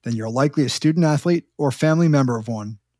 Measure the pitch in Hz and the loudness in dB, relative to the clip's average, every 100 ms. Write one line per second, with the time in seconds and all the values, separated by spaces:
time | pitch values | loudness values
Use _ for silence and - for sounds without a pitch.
0 | - 117 113 120 147 151 127 - 151 160 | -4 -6 -4 0 0 0 -2 0 0 2
1 | 160 147 175 175 _ - 143 123 156 160 | 2 2 0 -2 _ -4 -4 0 0 2
2 | 170 147 131 117 110 110 104 107 _ | 4 4 2 -2 -6 -8 -8 -14 _